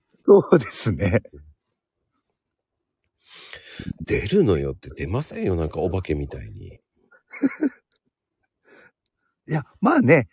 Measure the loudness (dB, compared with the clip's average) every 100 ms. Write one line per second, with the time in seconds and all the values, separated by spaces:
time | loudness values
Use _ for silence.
0 | _ -8 6 6 6 2 2 -4 -2 0
1 | 0 0 -2 -20 -20 _ _ _ _ _
2 | _ _ _ _ _ _ _ _ _ _
3 | _ _ _ -20 -20 -20 -20 -16 -14 -12
4 | -4 -4 0 2 2 2 -2 -8 -14 -12
5 | -6 -6 -6 -6 -4 -2 -4 -4 -4 -4
6 | -4 -6 -6 -12 -16 -18 -20 -20 _ _
7 | _ _ _ -4 -4 -2 -6 -6 _ _
8 | _ _ _ _ _ _ _ -20 -20 _
9 | _ _ _ _ -6 -6 -6 -2 2 4
10 | 6 4 4